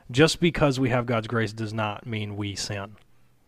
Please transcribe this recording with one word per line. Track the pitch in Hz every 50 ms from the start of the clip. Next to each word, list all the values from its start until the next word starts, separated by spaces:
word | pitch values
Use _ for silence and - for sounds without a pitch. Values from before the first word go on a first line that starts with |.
| _ -
Just | 120 131 160 160 - -
because | 170 170 - - 151 143 127 131
we | 135 120
have | 123 123 117
God's | 123 120 113 110
grace | 117 120 113 113 107
does | 110 110 110 104
not | 110 113 107 104 104 - -
mean | 127 110 107 104 101 101
we | 104 104 101 95
sin. | - - - 104 98 98 107 104 - - _ - - - _ _ _ _